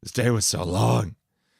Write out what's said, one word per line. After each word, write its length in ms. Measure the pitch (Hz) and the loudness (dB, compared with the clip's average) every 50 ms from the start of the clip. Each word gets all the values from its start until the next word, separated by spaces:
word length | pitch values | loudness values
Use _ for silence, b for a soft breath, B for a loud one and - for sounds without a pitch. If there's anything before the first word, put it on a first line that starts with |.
| - | -18
this 100 | - - | -10 -4
day 180 | - 120 120 | -2 0 2
was 160 | 123 113 101 | 2 2 2
so 180 | - - - 87 | 0 -2 -2 -2
long. 520 | 87 87 90 113 117 120 120 107 87 - - _ _ _ _ _ _ _ _ | -2 0 2 2 4 2 2 0 -2 -6 -14 _ _ _ _ _ _ _ _